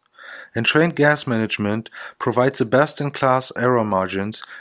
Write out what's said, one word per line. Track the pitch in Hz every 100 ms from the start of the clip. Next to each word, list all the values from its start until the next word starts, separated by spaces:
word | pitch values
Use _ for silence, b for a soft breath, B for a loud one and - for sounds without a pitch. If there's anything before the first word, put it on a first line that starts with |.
| _ B B B B 117
Entrained | 117 151 170 139
gas | 147 147 -
management | 117 107 - 104 110 113 B B B
provides | 131 120 131 -
the | 110
best-in-class | 127 151 - 143 139 135 131 - -
error | 123 123
margins | 107 95 92 95 101 110 B B